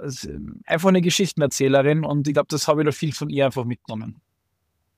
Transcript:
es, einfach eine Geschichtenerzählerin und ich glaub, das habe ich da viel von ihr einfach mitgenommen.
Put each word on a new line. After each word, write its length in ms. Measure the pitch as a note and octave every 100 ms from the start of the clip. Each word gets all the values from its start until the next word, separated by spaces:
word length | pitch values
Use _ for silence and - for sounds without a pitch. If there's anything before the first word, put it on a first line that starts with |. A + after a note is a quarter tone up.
es, 260 | D3 C3 - C#2+ - - -
einfach 240 | E3 F#3+
eine 100 | F#3
Geschichtenerzählerin 1040 | F3 - F#3+ - C#3+ - C3+ C#3 C#3 D#3
und 240 | D3 D3 C#3+
ich 60 |
glaub, 140 | D3 C#3
das 200 | D3 -
habe 140 | D3+
ich 20 |
da 80 | D3+
viel 220 | C3 D#3
von 160 | - D3+
ihr 160 | C#3 C#3
einfach 180 | C#3
mitgenommen. 560 | A#2+ A#2+ - A2 A2 A2 _ _ _ _ _ _ _